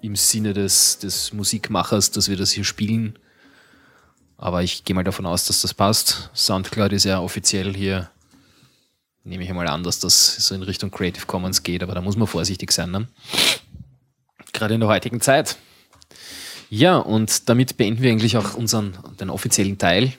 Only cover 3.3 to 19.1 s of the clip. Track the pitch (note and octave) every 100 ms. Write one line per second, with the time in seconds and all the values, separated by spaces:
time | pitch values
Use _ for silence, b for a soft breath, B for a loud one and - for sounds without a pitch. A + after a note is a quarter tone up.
3.3 | b b b b b b b b b _
4.3 | _ - F2 F2+ - - F#2 F#2 F#2 F#2
5.3 | F2+ - - F#2+ - G2 G#2+ - - -
6.3 | - - F#2+ F#2 A2 G2+ G2 G2 F#2+ F2
7.3 | - - G2+ F#2+ F#2+ G2 F#2+ E2+ _ b
8.3 | b b b b b b b _ _ -
9.3 | F2+ F2+ F2+ E2+ D2+ F2 - F2+ - -
10.3 | - - F#2+ F#2 F2+ G2 - F2+ - -
11.3 | F#2+ F#2 F2+ - F2 F2+ F2+ F2+ G2+ G#2+
12.3 | E2 E2 F#2 - - F2 F#2+ A#2+ B B
13.3 | B B B B - - _ _ _ _
14.3 | _ - - A2 A2+ A2 G2+ A#2+ A#2+ -
15.3 | C#3 - - b b b _ _ B B
16.3 | B B B B G#2+ E3 E3 - A2 A2
17.3 | - - A#2+ B2+ - G#2 A2+ B2+ A2 A2+
18.3 | A#2 G2+ - A2+ A2+ G2+ F2+ -